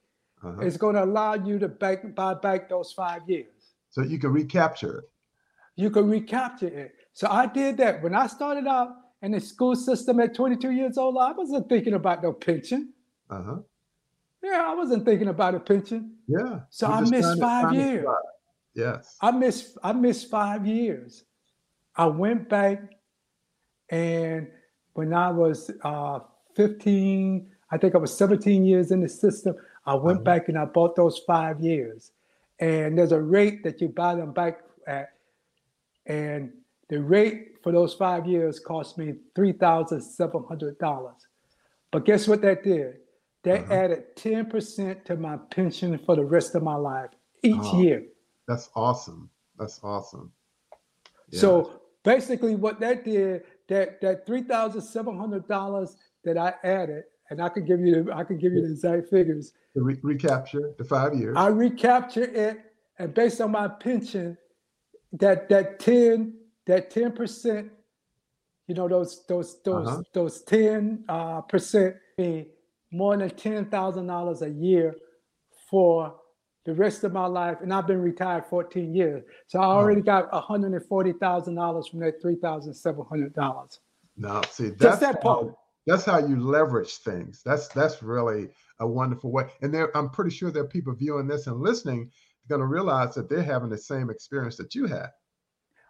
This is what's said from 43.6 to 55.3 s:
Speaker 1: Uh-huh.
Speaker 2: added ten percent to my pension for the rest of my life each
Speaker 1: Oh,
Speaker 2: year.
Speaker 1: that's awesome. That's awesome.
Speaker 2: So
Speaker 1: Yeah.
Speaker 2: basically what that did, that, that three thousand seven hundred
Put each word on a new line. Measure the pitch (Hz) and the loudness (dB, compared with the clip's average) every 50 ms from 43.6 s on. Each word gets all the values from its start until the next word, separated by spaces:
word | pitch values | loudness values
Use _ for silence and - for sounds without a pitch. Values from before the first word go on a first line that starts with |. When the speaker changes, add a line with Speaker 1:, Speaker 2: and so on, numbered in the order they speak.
| - | 0
Speaker 1:
Uh-huh. | - 202 | 0 0
Speaker 2:
added | 185 190 180 170 - - - - | 2 2 2 0 -2 -6 -12 -18
ten | - - 220 220 226 220 220 | -8 -4 -2 -2 -2 -2 -2
percent | - 220 214 - - - 196 185 190 190 - | -4 -4 -4 -4 -8 -6 -6 -6 -6 -8 -8
to | - 175 | -8 -6
my | 165 160 156 151 - | -6 -6 -6 -8 -10
pension | - - - 185 190 170 175 - 185 175 165 151 | -12 -8 -2 -2 -2 -2 -2 -2 -4 -4 -4 -4
for | - - 175 | 2 2 2
the | 151 143 | 2 4
rest | 143 165 170 - - - | 4 4 2 2 2 -2
of | 170 160 | -2 -2
my | 156 151 | -2 -2
life | 147 147 139 131 131 131 - _ _ _ _ _ _ - | -4 -4 -4 -6 -6 -8 -10 _ _ _ _ _ _ 2
each | 233 214 214 | 4 4 4
Speaker 1:
Oh, | 214 208 185 180 | 0 0 4 6
Speaker 2:
year. | 185 165 139 107 - - _ _ _ _ _ _ - - | 6 6 4 2 -2 -12 _ _ _ _ _ _ -6 -6
Speaker 1:
that's | 120 120 - - - | -6 -6 -6 -8 -6
awesome. | 113 110 123 123 123 - - 82 82 - - _ _ _ _ _ - | -2 0 0 0 -2 -6 -14 -18 -18 -20 -20 _ _ _ _ _ -12
That's | 107 - - - - | -12 -12 -12 -14 -10
awesome. | 101 104 98 95 - - - - - _ _ _ _ _ _ _ _ - _ _ _ _ _ _ - _ _ _ - | -8 -8 -8 -8 -10 -18 -20 -20 -20 _ _ _ _ _ _ _ _ -20 _ _ _ _ _ _ -20 _ _ _ -8
Speaker 2:
So | - 180 202 196 180 170 151 - | 0 4 6 6 6 6 4 2
Speaker 1:
Yeah. | - - _ _ _ _ - | -6 -20 _ _ _ _ 2
Speaker 2:
basically | 202 247 269 254 254 254 247 247 226 214 | 4 4 4 2 0 -4 -2 0 0 0
what | 196 202 214 214 214 | 0 -2 -2 -2 -2
that | 226 233 254 247 247 | -2 -2 -2 -2 -2
did, | 226 214 202 196 190 185 170 - _ _ _ _ - | -4 -2 0 0 0 -2 -6 -8 _ _ _ _ -2
that, | 190 196 190 - - - | 0 0 0 -2 -4 -4
that | 196 190 190 190 - | -2 -2 -2 -2 -4
three | - 233 254 247 | -6 -6 -6 -4
thousand | 254 247 226 220 220 190 220 | -2 -2 -2 -2 -2 -4 -8
seven | - - - 226 220 247 202 180 | -10 -8 -10 -8 -8 -6 -8 -8
hundred | 208 220 | -8 -6